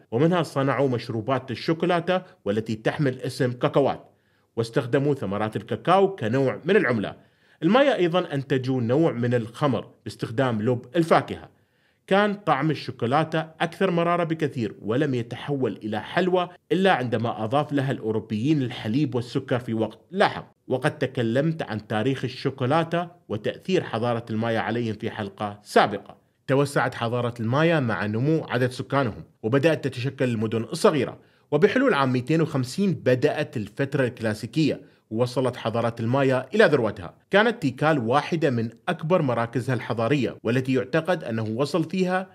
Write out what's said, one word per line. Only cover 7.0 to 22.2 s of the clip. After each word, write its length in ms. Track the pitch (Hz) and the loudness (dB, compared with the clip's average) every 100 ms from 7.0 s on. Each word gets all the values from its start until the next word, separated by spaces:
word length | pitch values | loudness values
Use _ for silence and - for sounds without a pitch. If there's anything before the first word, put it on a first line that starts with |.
| 87 - _ _ _ _ | -2 -8 _ _ _ _
المايا 320 | 160 254 285 226 | 2 4 4 4
أيضًا 380 | 180 180 175 | 2 2 0
أنتجوا 480 | 139 131 139 123 131 | -4 -2 -2 0 0
نوع 300 | 113 139 165 | 2 2 2
من 220 | 117 120 | 2 0
الخمر 540 | 123 110 - 147 110 - - | 0 -2 -2 0 0 -4 -14
باستخدام 580 | 113 - 113 113 131 110 | -14 -8 -4 0 0 2
لب 240 | 110 120 - 175 | 0 0 -2 0
الفاكهة. 540 | 165 170 - 95 78 _ _ _ _ _ - | 4 4 4 -6 -12 _ _ _ _ _ 0
كان 260 | 196 208 | 2 2
طعم 380 | 202 - 135 156 | 0 0 2 2
الشوكولاتة 680 | 143 - - 117 147 160 160 | -2 -6 -4 0 2 2 -2
أكثر 520 | 160 - 170 - 190 | -4 -4 -4 0 0
مرارة 320 | 170 170 175 | 2 2 0
بكثير، 520 | 170 160 151 127 104 - | 0 -2 -2 -2 -4 -4
ولم 320 | 98 123 151 | -4 0 0
يتحول 680 | 123 117 - - 143 120 95 | -2 -4 -8 -6 -2 -2 -4
إلى 180 | 107 107 | -6 -6
حلوى 480 | - 175 180 180 175 - - | -4 -2 2 2 0 -6 -2
إلا 200 | 170 190 | 2 4
عندما 520 | 139 123 117 117 87 | 2 0 -2 -2 -4
أضاف 300 | 110 139 147 | 0 0 0
لها 180 | 143 135 | 0 0
الأوروبيين 720 | 127 110 110 107 107 135 156 | -2 -2 -2 -2 -2 2 2
الحليب 540 | 123 - 110 127 156 120 | 0 -4 -2 0 0 -2
والسكر 440 | - 139 127 127 | -4 -4 -2 -2
في 140 | 120 | -2
وقت 260 | 110 107 - _ | -2 -2 -6 _
لاحق. 400 | 180 170 104 - _ - | 2 2 0 -12 _ -4
وقد 300 | 127 151 151 | -2 0 -2
تكلمت 640 | 127 - 117 120 160 160 | -2 0 0 2 0 -2
عن 260 | - 107 - | -6 -8 -4
تاريخ 360 | 107 120 131 | -2 -2 -2